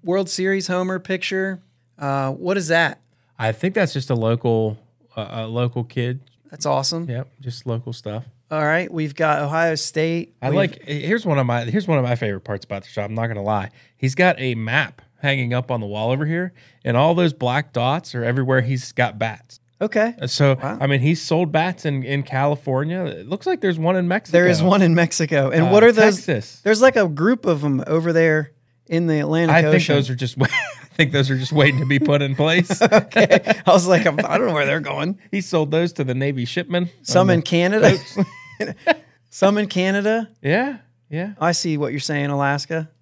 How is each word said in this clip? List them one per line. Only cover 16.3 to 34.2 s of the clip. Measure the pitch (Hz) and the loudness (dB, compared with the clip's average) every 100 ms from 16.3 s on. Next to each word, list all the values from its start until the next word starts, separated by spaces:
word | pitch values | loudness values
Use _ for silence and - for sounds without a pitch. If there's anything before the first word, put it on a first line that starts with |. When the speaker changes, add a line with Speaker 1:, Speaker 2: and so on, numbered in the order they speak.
| 170 180 _ _ _ | -4 -6 _ _ _
Speaker 2:
and | 123 120 | -2 2
all | 151 | 4
those | 175 175 | 4 0
black | 139 123 127 147 | 0 -2 -2 -4
dots | - 123 151 - | -4 -2 -2 -6
are | 123 | -6
everywhere | 117 123 131 131 | -2 -2 2 2
he's | 120 131 123 | 2 -4 -6
got | - 120 104 | -2 -2 0
bats. | 110 110 _ - _ _ | -6 -6 _ -20 _ _
Speaker 1:
Okay. | 214 214 220 240 | -4 0 -2 -2
Speaker 2:
Uh, | 127 | -8
so, | - 139 | 2 2
Speaker 1:
Wow. | 131 135 117 | 2 -4 -4
Speaker 2:
I | 139 | 0
mean, | 139 | 2
he's | 135 165 | 2 0
sold | - 165 175 | 0 -2 0
bats | 156 175 180 | 0 -2 -4
in, | 160 139 | -4 -4
in | 127 139 | -4 -6
California. | 131 135 143 147 - 131 147 180 | -4 -2 -2 -2 -2 -4 -2 -4
It | 170 82 98 | -6 -8 -10
looks | 190 | -8
like | - 370 | -4 -2
there's | 196 165 | -2 -2
one | 160 185 | 0 0
in | 175 | 0
Mexico. | 185 - 170 | -2 2 4
Speaker 1:
There | 180 | 4
is | 165 | 4
one | 170 202 | 4 6
in | 185 | 6
Mexico. | 170 160 - 156 151 135 | 4 2 0 0 0 2
And | 143 170 | 2 4
Speaker 2:
Uh, | |
Speaker 1:
what | 202 | 8
are | 226 | 8
those? | 220 220 185 | 8 6 4
Speaker 2:
Texas. | - 131 - - | -2 -4 -4 -6
Speaker 1:
There's, | 202 214 | 0 4
like, | 262 247 | 6 4
a | 190 | 0
group | 147 175 240 | 2 0 2
of | - 156 | 0 0
'em | 147 135 - | 0 -2 0
over | 160 165 | -2 2
there | 165 165 156 147 _ _ _ _ | 2 4 2 -2 _ _ _ _
in | 165 170 | -2 0
the | 151 | 0
Atlantic | 147 160 165 | 0 0 4
Speaker 2:
I | 156 | 4
think | 151 | 6
Speaker 1:
Ocean. | 160 160 143 | 4 4 0
Speaker 2:
those | 131 | 0
are | |
just, | 123 123 123 | -4 -6 -2
<laughs> | |
I | 131 1017 807 605 - | 0 0 -6 -12 -20
think | - 156 | 0 0
those | 143 135 | 2 0
are | 131 | -2
just | 127 | -2
waiting | 151 147 135 | 4 4 4
to | 131 | 0
be | 139 | 0
put | 294 143 | 2 2
in | 139 | 0
place. | 135 151 170 180 190 233 | 0 2 2 0 2 4
Speaker 1:
<laughs> | |
Okay. | 214 214 - 214 190 - 214 - | 4 2 2 4 4 2 -2 4
I | |
was | 185 175 | 4 6
like, | 180 175 | 4 2
"I'm, | 147 | 0